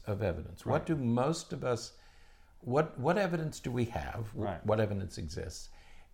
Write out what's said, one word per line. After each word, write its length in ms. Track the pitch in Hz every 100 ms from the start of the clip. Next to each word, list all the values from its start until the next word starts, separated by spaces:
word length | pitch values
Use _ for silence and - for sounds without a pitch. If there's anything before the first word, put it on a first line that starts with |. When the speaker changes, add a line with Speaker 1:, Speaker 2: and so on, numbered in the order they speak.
| -
Speaker 1:
of 140 | 98
evidence? 420 | 101 85 82 - -
What 80 |
Speaker 2:
Right. 120 | 143 -
Speaker 1:
do 100 | 151
most 560 | 120 120 139 170 -
of 120 | 135 131
us, 280 | 117 - - - - - - - -
what, 360 | - 135 160 -
what 180 | 127 190
evidence 420 | 190 165 160 -
do 120 | -
we 140 | 123 120
have? 440 | - 73 - 110
Wh- 120 | -
Speaker 2:
Right. 220 | 104 87 104
Speaker 1:
What 140 | 110
evidence 380 | 101 98 95 -
exists? 520 | 78 - 82 - - - - - -